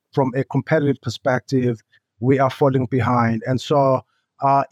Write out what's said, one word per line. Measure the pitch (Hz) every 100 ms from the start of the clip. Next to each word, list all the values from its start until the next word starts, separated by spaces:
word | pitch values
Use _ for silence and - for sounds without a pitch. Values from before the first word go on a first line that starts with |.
| _
from | - 135
a | 135
competitive | 131 139 - 160 143 131
perspective, | - - - 123 - 135 123 113 _ _ _ -
we | 117 139
are | 131
falling | - 143 131 127
behind. | 131 120 123 117 113 127
And | 123
so, | - 147 135 127 - _ _ -
uh, | 139 139 135